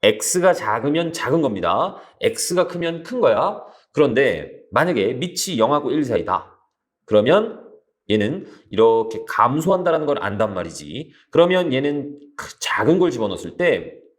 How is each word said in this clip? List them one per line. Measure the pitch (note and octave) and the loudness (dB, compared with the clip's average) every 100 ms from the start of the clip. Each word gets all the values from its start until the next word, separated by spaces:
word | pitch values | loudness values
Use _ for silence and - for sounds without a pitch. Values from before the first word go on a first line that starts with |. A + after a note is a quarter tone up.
X가 | G#2 - - F3+ F#3 | 4 2 -2 2 4
작으면 | E3+ G#2+ A2 C3 D#3 E3+ | 2 0 -2 0 0 -2
작은 | D#3+ - E3 | -4 -2 0
겁니다. | C#3+ G2 E2+ G2 F3 - - _ | 0 0 0 0 -2 -6 -20 _
X가 | A2+ - - F3 E3+ | -4 -2 -4 0 -2
크면 | F3 E3+ E3+ | -2 -6 -6
큰 | E3 B3 | -8 0
거야. | E3 G#2+ E3 G#3+ - - _ | 2 4 0 -4 -14 -20 _
그런데 | - C#3+ A#2 C3+ E2 C#2+ - - | 2 2 4 2 0 -8 -16 -4
만약에 | G#2+ E3 C#3+ G2 | 0 0 0 0
밑이 | B2 E3+ - - D#3 | -2 -6 -6 -6 0
영하고 | A2 D3 C#3+ | 2 2 0
일 | D3 | -2
사이다. | C#3 G#2 F#2+ F#2 - _ _ _ _ _ _ | -2 -2 -2 -4 -4 _ _ _ _ _ _
그러면 | G#2+ A2+ F#3 A3+ - - - _ _ _ | 2 4 4 2 -10 -20 -20 _ _ _
얘는 | G#2+ G#2 E3+ - - _ | 0 0 -4 -10 -20 _
이렇게 | G2+ A2+ A2+ A2 G#2+ - | 4 4 4 0 -6 -6
감소한다라는 | - A#2 D3 E3 F#3+ F3+ D#3+ D3+ | 0 2 2 0 0 0 -2 -2
걸 | C#3 | -4
안단 | G2+ G2+ G#2+ | -4 -2 -2
말이지. | F#2+ E2 D2+ D2 F2 D#3+ _ _ | -2 -8 -12 -14 -12 -14 _ _
그러면 | C#3+ F3 F#3 F3 | 4 4 4 0
얘는 | C3 C#3+ D3 C#3+ - - - | 0 0 -4 -6 -14 -20 -18
크-, | - - | -18 -10
작은 | - - A2 F3+ | -6 0 2 4
걸 | F3 | 2
집어넣었을 | B2+ G#2+ F2+ F2 - | 0 -4 -4 -10 -2
때 | F3 G#2 D#2+ - - | 0 0 -4 -16 -20